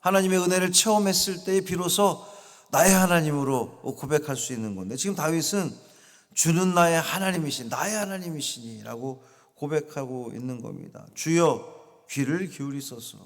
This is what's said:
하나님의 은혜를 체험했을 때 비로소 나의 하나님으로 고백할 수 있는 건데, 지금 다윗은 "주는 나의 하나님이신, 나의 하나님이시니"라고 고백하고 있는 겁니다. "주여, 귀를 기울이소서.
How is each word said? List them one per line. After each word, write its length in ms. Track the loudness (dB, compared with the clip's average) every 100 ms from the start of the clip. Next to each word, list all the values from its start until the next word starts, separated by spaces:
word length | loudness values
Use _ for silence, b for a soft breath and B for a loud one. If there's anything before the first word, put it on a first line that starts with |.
하나님의 380 | 4 2 4 2
은혜를 280 | 4 2 4
체험했을 720 | 2 4 2 2 0 0 -4 0
때 160 | 0
비로소 640 | 0 -2 -2 4 4 2 B B B B B
나의 220 | 4 6
하나님으로 840 | 8 6 4 4 0 0 0 -2 -8 -12 -10
고백할 380 | 0 0 0 -6
수 180 | -6
있는 220 | -6 -6 -8
건데, 200 | -8 -6
지금 200 | -6 -2
다윗은 600 | 0 0 0 -2 -2 -6 B B B B B
"주는 400 | -2 2 4 4
나의 260 | 4 4 4
하나님이신, 680 | 0 -2 -2 -2 -4 -6 -6
나의 260 | -6 -4 -4
하나님이시니"라고 1300 | -6 -6 -8 -6 -6 -8 -12 -14 -12 -10 -10 -12 b b b _
고백하고 760 | -4 -4 -4 -10 -8 -8 -10
있는 280 | -10 -10 -10
겁니다. 440 | -10 -12 -14 -18 -20
"주여, 920 | -10 0 4 6 4 -4 -20 -20 _ _
귀를 400 | -4 -2 -2 -4
기울이소서. 680 | -8 -10 -8 -10 -14 -16 -18